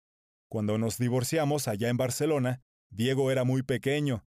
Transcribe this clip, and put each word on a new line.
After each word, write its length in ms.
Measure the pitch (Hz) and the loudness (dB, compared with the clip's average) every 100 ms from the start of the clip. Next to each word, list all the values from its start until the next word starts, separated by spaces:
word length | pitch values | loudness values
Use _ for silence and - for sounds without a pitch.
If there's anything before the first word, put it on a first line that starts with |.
| _ _ _ _ _ | _ _ _ _ _
Cuando 300 | 110 104 110 | -4 0 0
nos 200 | 113 - | 0 0
divorciamos 720 | 123 127 120 160 143 147 131 | 0 0 0 0 2 0 -2
allá 200 | 101 117 | -2 0
en 80 | 120 | 0
Barcelona, 640 | 127 - 156 147 127 127 _ _ _ | -2 0 0 2 0 -4 _ _ _
Diego 400 | 98 123 135 135 | -2 0 2 2
era 140 | 135 | 2
muy 180 | 127 131 | 2 0
pequeño 640 | 131 120 135 147 143 113 - | 0 -2 0 0 0 -2 -8